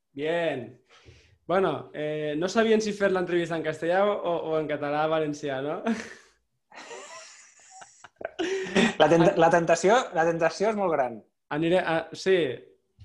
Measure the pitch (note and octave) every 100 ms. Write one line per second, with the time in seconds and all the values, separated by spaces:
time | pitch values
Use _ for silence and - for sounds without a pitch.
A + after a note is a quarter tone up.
0 | _ C#3 D3+ E3+ E3 C3+ A2+ - _ _
1 | - - _ _ - F3+ F#3 C3+ - -
2 | D3+ D3+ D3+ D3+ F#3 A#3 A3 G#3+ G#3+ G3+
3 | G3+ F#3 F3 F3 E3 E3 D3+ D#3 E3 F#3
4 | G#3 G3+ F3 E3+ D#3+ D#3 D3+ D3 C#3+ D3
5 | D#3 D#3+ D#3 D3 D3 C3 C#3+ F3+ A3+ A3
6 | - - _ _ _ _ _ - - A#4
7 | D5 E5 - - - _ - F#5+ - _
8 | - - - - F4 F#4+ F#4 - A3+ -
9 | D3+ E3+ E3 F3+ E3 E3+ E3+ E3 F#3 A#3+
10 | - F3 E3 E3 D#3+ - G3+ G#3 F#3+ D3+
11 | B2 A2+ - _ - D3 E3 F#3 - E3
12 | D#3+ D3+ F#3+ F#3 D3 A#2 - _ _ _